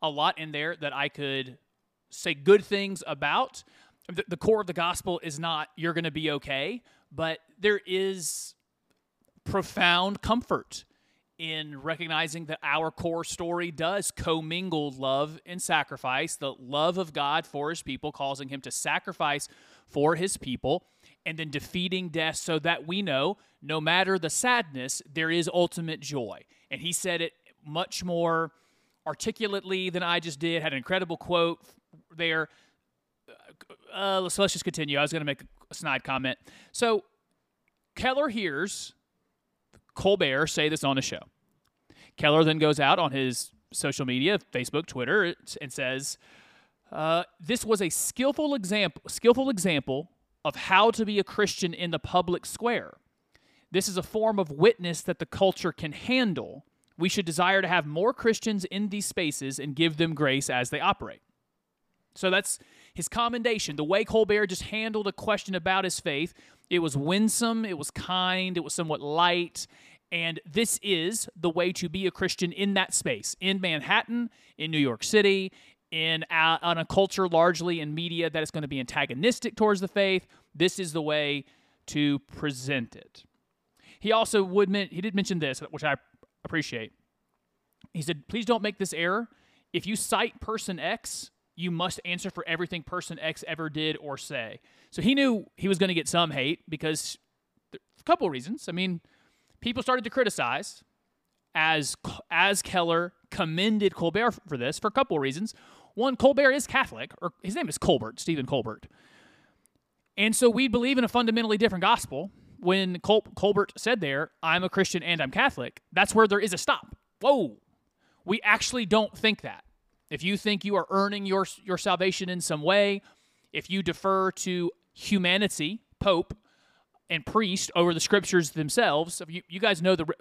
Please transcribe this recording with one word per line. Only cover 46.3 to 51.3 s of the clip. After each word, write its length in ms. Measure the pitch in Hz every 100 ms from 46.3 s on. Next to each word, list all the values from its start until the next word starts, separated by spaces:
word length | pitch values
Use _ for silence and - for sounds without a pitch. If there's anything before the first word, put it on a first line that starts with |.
| - - _ _ _ _
uh, 320 | - 160 170 180 _
"This 240 | 165 240 214
was 160 | 214
a 80 | 180
skillful 640 | - - - 262 302 302 277
example, 460 | 180 208 185 - -
skillful 420 | - 226 240 269
example 600 | 208 180 147 - 131 165 _ _ _ 151
of 100 | -
how 360 | - 190 226
to 140 | 226 214
be 140 | 208
a 60 |
Christian 480 | -